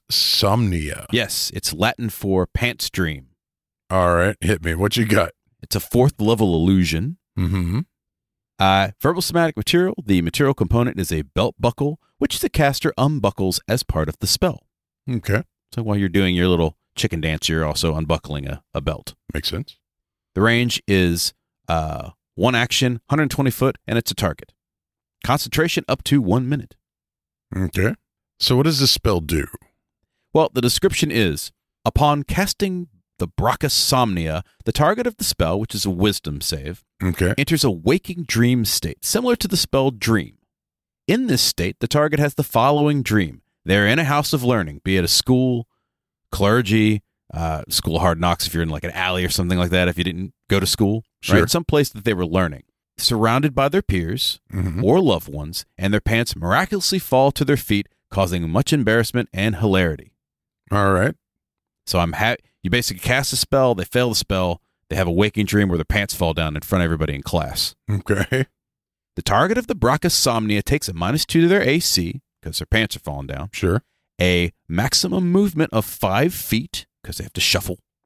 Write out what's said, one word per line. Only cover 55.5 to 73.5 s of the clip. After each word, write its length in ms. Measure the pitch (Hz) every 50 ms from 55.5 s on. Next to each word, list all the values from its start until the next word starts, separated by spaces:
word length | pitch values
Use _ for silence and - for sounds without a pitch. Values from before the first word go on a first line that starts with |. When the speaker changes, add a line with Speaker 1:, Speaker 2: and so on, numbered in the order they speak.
| 87 - - - _ -
Speaker 2:
and 140 | 92 98 104
their 80 | 104
pants 340 | - - 113 117 120 - -
miraculously 640 | - 82 87 101 143 185 - 208 196 - - 196 185
fall 320 | - - - 131 135 139
to 120 | - - 147
their 120 | 131 147 127
feet, 300 | - - 104 101 101 - _ _ _ _
causing 380 | - 98 98 85 90 90 85 80
much 220 | 82 110 139 - 160
embarrassment 560 | 147 120 107 110 117 113 - - 123 117 - -
and 240 | 92 101 113 101 82
hilarity. 560 | 113 104 95 92 92 82 76 65 - - _ _ _ _ _ _ _ _ _ _ _ _
Speaker 1:
All 200 | 101 104 101 98 95
right. 220 | 90 101 143 160 - _ _ _ _ _ _ _ _ _ _ _ _ _
Speaker 2:
So 140 | - - 90
I'm 140 | 85 85 87
ha-, 220 | - 104 113 120 - - _ _ _ -
you 60 | 92
basically 320 | 90 120 120 - 101 90
cast 320 | - - 123 135 135 - -
a 20 | 131
spell, 380 | - - - 135 135 123 117
they 80 | 92 87
fail 240 | - - 123 123 120
the 60 | 110
spell, 460 | - - - 101 92 92 87 87 - _ _ _ _ _ _
they 60 | -
have 120 | 98 95 87
a 40 |
waking 340 | 85 90 104 104 - 104 104
dream 240 | 92 - 104 101 95
where 80 | 87 82
their 80 | 78
pants 280 | - - 104 101 - -
fall 200 | - 90 82 78
down 220 | 82 80 78 78
in 60 | 78
front 200 | - - 101 92
of 40 | 87
everybody 280 | 82 82 76 78 73 71
in 60 | 69 -
class. 520 | - - 85 73 67 65 - - - - _ _ -
Speaker 1:
Okay. 560 | 104 98 - - 104 98 95 - 131 131 131 - _ _ _ _ _ _ _ _ _ _ _ _ _
Speaker 2:
The 60 | - -
target 340 | - 101 110 151 180 220 247
of 100 | 233 -
the 80 | 269
Brachysomnia 880 | 170 - 120 135 151 - - - - - 135 117 113 110 107 104 104 -
takes 240 | - 139 151 - -
a 60 | 90
minus 320 | 82 85 95 135 156 -
two 160 | - - 165
to 60 | 165 170
their 140 | 190 202 -
A 160 | - 151 175
C 420 | - - - - 85 85 - - - _ _ _ _
'cause 160 | 82 82 -
their 80 | - -
pants 280 | - 110 110 - -
are 40 | -
falling 280 | - 78 71 69 69 69
down. 220 | 71 67 76 101